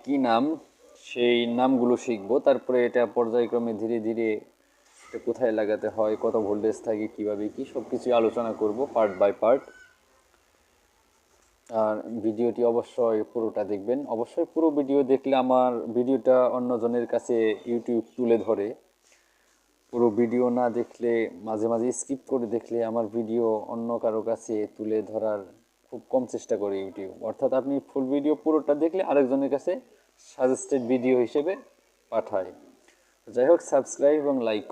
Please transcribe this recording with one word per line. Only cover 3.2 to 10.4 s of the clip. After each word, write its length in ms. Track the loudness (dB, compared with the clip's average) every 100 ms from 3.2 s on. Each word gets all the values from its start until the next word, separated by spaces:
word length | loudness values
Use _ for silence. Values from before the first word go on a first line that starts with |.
| 0 0 0 -2 -2
ধীরে 260 | -4 -2 -2
ধীরে 400 | -2 -2 -2 -2 -6 _ _ _ _ _ -16 -10 -6
কোথায় 280 | 0 0 0
লাগাতে 280 | 0 -2 -2 0
হয়, 180 | -2 0
কত 120 | -2 0 -2
ভোল্টেজ 300 | 0 -2 -2 -4
থাকে, 180 | -4 -4 -6
কীভাবে 300 | -4 -4 -6 -8
কী, 60 | -10
সব 100 | -10 -6
কিছুই 220 | -6 0
আলোচনা 380 | 2 2 0 -4 -2
করব 160 | -2 -2 -2 0
part 160 | 0 2
by 100 | 0 2
part। 220 | 2 2 0 -20 -20 _ _ _ _ _